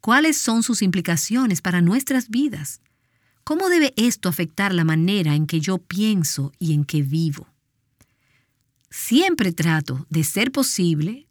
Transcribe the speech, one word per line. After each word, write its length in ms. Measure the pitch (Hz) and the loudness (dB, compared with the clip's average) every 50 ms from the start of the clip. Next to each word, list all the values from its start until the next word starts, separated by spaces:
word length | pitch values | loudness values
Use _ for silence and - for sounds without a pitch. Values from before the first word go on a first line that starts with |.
¿Cuáles 360 | - - 226 269 311 320 302 | 2 4 4 4 4 4 2
son 260 | - - - 226 233 226 | 0 0 0 0 0 2
sus 180 | - 240 - | 0 0 0
implicaciones 800 | 220 185 175 196 170 - 170 165 - - 214 247 262 240 190 - | 0 0 0 0 -2 0 -2 -2 -2 -2 0 0 0 0 0 -2
para 200 | - 190 180 180 | -2 -2 2 4
nuestras 480 | 170 170 196 254 269 - 269 254 247 - | 4 4 4 2 0 0 -2 -2 -2 -2
vidas? 520 | 220 233 285 302 214 143 151 - - - _ _ _ _ _ _ _ _ _ _ _ _ _ | -2 -2 -2 -2 -2 -6 -10 -10 -12 -16 _ _ _ _ _ _ _ _ _ _ _ _ _
¿Cómo 260 | - 302 330 381 370 | -4 -4 -2 0 2
debe 240 | 349 339 311 269 - | 4 4 4 2 2
esto 320 | - 220 247 226 - - 185 | 2 0 0 0 0 -4 -4
afectar 440 | 156 - 175 156 _ - 196 202 190 | -2 -2 -4 -6 _ -4 -2 0 0
la 120 | 175 165 | 2 2
manera 500 | 160 160 160 160 180 202 208 175 156 147 | 2 2 2 2 2 0 0 0 2 2
en 140 | 147 156 147 | 0 0 0
que 100 | - 160 | -2 -2
yo 200 | 147 190 190 180 | -2 -2 -4 -4
pienso 760 | 180 _ 175 185 214 220 214 190 165 143 - - 135 143 - _ | -4 _ -4 -2 0 0 2 2 0 -2 -2 -4 -6 -6 -6 _
y 120 | 185 160 156 | -2 0 0
en 120 | 147 147 | 0 0
que 180 | 143 - 151 143 | 0 0 -2 -2
vivo?". 460 | 135 143 160 165 160 143 - - _ _ _ _ _ _ _ _ _ _ _ _ _ _ _ _ _ _ _ _ _ _ _ _ _ _ _ _ _ - | 0 0 0 0 -2 -4 -6 -12 _ _ _ _ _ _ _ _ _ _ _ _ _ _ _ _ _ _ _ _ _ _ _ _ _ _ _ _ _ -14
Siempre 540 | - - - 226 269 359 392 349 - 220 190 | -12 -6 0 2 2 4 4 2 0 0 -2
trato, 560 | 170 - 147 170 160 156 147 - 131 131 147 _ | -2 0 0 0 0 0 -2 -4 -6 -8 -8 _
de 140 | - 165 156 | -2 -2 -2
ser 300 | - - 196 202 262 269 | -2 0 -2 -2 -2 0
posible 760 | 285 262 - - - 185 170 165 147 147 175 226 269 294 _ | -2 -2 -2 0 0 0 0 2 0 -2 -4 -6 -10 -14 _